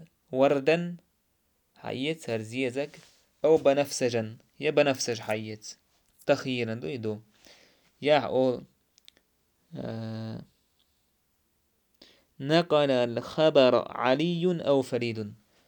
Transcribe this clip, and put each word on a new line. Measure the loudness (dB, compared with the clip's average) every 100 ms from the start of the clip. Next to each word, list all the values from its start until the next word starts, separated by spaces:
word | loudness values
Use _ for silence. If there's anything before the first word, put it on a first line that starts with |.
| -20 _ _
ورداً | 2 2 2 2 0 0 -10 _ _ _ _ _ _ _ _
حيّت | -10 -6 -4 -6 -6
هرزيزك | -6 -6 -4 -4 -4 -8 -10 -20 _ _ _ 4
أو | 6
بنفسجاً. | 6 4 2 0 -2 0 -4 -8 _ -6
يا | -2
بنفسج | 2 2 2 -2 -6
حيّت. | -4 -6 -6 -12 -16 -20 _ _ _ _ -2
تخييراً | -2 -2 -4 -4
دو | -6 -8
يدو. | -6 -6 -8 -12 _ -20 -20 _ _ _ -4
يا | 2 2
أحول، | 2 0 0 -2 -8 _ _ _ _ _ _ _ _ _ _ -12
آه، | -10 -10 -10 -10 -10 -12 -16 _ _ _ _ _ _ _ _ _ _ _ _ _ _ _ -20 _ _ -10
نقل | -2 0 2 2 2
الخبر | 2 0 -4 -6 0 4 6 6 6 0 -2
علي | 0 2 0 0 0 0
أو | 0 0
فريد. | 0 -2 -4 -6 -8 -12 _ _